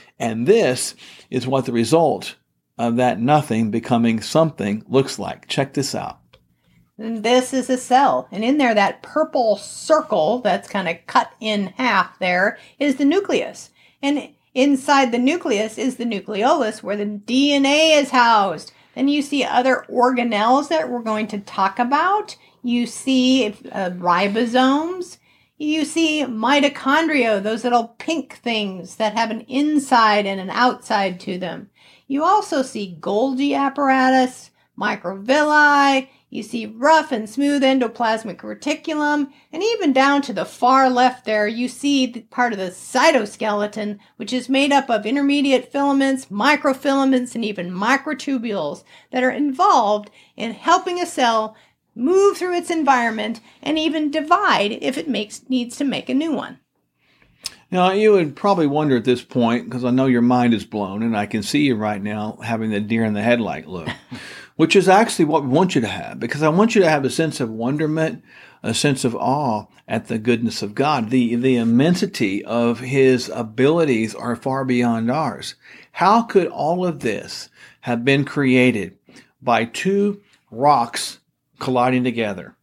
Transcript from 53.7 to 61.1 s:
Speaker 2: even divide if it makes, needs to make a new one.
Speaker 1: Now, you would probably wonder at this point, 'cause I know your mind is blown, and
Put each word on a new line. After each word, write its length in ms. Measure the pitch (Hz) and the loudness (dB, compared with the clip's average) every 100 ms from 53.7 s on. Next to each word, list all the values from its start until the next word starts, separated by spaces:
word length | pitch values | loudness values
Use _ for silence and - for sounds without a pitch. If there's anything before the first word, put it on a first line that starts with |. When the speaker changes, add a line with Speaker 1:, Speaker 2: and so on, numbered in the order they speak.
| 311 | -2
Speaker 2:
even 320 | 311 311 302 | -2 -2 -2
divide 640 | 311 302 359 392 214 202 226 | -4 0 2 2 0 0 -2
if 160 | 277 269 | -6 -6
it 100 | 330 | -4
makes, 400 | 208 214 - - | -6 -6 -14 -4
needs 280 | 254 240 - | -4 -4 -4
to 80 | |
make 240 | 285 165 - | -4 -4 -2
a 60 | |
new 180 | 262 320 | -2 -2
one. 260 | 285 - - _ _ _ _ _ _ _ _ - - _ | -4 -6 -16 _ _ _ _ _ _ _ _ -18 -18 _
Speaker 1:
Now, 220 | 185 180 | 0 2
you 180 | 196 214 | 4 4
would 240 | 196 156 | 4 2
probably 320 | - 202 185 147 | -2 0 2 2
wonder 300 | 147 151 123 | 2 2 2
at 80 | |
this 180 | 110 123 | 2 0
point, 480 | - 127 117 120 113 | -2 0 2 0 -4
'cause 140 | 123 | -6
I 60 | 123 | 0
know 160 | 127 131 | 2 4
your 140 | 120 | 4
mind 320 | 123 123 123 | 4 4 4
is 120 | 110 | 0
blown, 400 | 95 107 95 101 | -2 -6 -4 -4
and 120 | 117 | -2